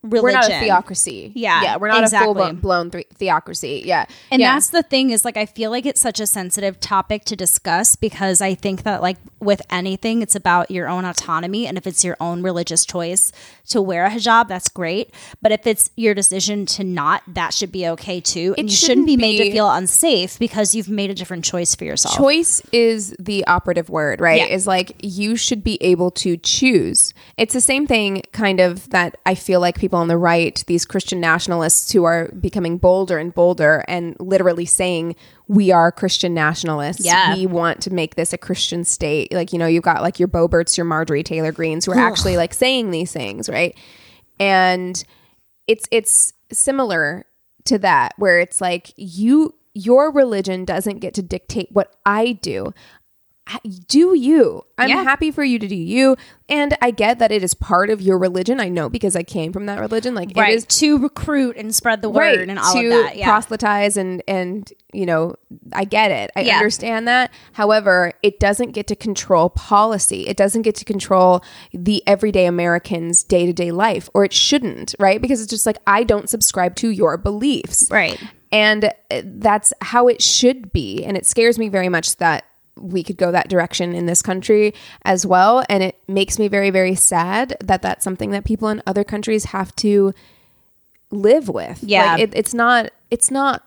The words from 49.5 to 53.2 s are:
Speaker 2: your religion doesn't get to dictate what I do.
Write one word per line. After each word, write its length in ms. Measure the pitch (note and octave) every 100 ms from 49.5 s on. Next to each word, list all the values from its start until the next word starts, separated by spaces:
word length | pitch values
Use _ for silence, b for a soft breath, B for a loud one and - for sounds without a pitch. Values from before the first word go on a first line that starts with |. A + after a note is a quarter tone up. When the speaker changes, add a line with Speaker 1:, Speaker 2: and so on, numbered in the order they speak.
| _ _
Speaker 2:
your 380 | G#3 G3 B3+ D#4
religion 520 | C#4+ B3+ G3+ F#3+ F#3
doesn't 360 | F#3 F3+ G#3 G3
get 140 | F#3+
to 80 | -
dictate 480 | F3 F#3 - A#3 -
what 240 | G3+ F#3 _ G3
I 260 | G#3 A#3
do. 400 | A3 - G2 G2 b b b _ _